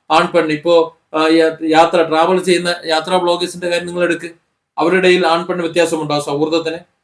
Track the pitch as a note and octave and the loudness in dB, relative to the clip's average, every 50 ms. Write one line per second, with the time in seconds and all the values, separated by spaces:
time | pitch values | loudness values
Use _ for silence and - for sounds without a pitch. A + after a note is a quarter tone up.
0 | _ - D#3 E3 F3 F3 E3+ E3+ D#3+ D#3 D3+ D3+ - F3 E3+ E3 E3 - - _ | _ 0 2 2 2 2 2 0 0 0 -2 -2 0 2 2 2 2 0 -4 _
1 | _ _ - D#3 D#3+ D#3+ D#3+ E3 D#3+ D#3+ D#3+ D#3+ D#3+ D#3 D#3 D#3 E3+ E3+ F#3 F3 | _ _ -4 -2 2 2 4 4 4 2 0 -2 -2 2 4 4 4 4 2 0
2 | D#3+ D#3 D#3 D#3+ E3 F3+ F#3 F3+ - F#3 F3 E3+ F3 F3 F3 - - D#3+ D#3+ D#3+ | 0 2 2 2 2 2 2 0 0 0 0 0 0 -2 -4 -6 -4 -2 -2 -2
3 | D#3 F#3 F#3 F3+ F3 F3 F3 E3+ F3+ F3 F3 F3 F3+ F3 F3 E3+ F3 F3 F3 F3+ | 0 0 0 0 2 0 0 0 -2 -6 -6 -8 -6 -4 -4 -4 -4 -6 -6 -4
4 | F3 E3+ E3+ E3+ F3 E3 E3 _ _ _ _ _ _ _ _ - D#3 F3 F#3 F#3 | -2 -2 -2 -4 -8 -12 -18 _ _ _ _ _ _ _ _ -2 0 0 2 2
5 | F3+ F3+ F3+ F#3 F3 D#3+ E3 E3+ F3 - F3 F3 E3+ D#3+ E3 F3 E3 D#3+ E3+ D#3 | 4 4 4 4 2 2 0 0 -2 -4 -6 -6 -6 -2 0 0 0 0 0 -4
6 | D#3 D3 D3 D3 C#3+ D3+ C#3+ D3 D#3 D#3 E3 E3 D#3 D#3+ D#3+ E3+ - _ _ _ | -4 -4 -4 -4 -4 -4 -4 -2 -2 -2 -2 -2 -4 -4 -8 -10 -12 _ _ _